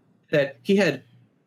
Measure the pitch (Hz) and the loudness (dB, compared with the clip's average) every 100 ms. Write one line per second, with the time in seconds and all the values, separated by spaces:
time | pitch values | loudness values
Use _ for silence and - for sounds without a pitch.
0 | _ _ _ 151 135 - - 196 175 135 | _ _ _ -2 -2 -6 -2 0 0 -4
1 | - _ _ _ | -12 _ _ _